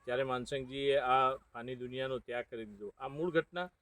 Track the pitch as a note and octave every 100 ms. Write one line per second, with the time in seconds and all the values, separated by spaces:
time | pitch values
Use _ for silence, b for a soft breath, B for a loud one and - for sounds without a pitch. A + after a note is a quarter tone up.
0 | - B2 C3+ B2+ A#2+ C#3 B2+ C3+ C#3 C#3
1 | B2+ C3 C3 C3+ _ A#2+ A#2 B2+ B2 B2+
2 | C3 C3 - A#2+ A#2+ A#2 A2 G2+ G#2 -
3 | C3+ C#3+ F3 D#3+ D#3+ F3 F3+ _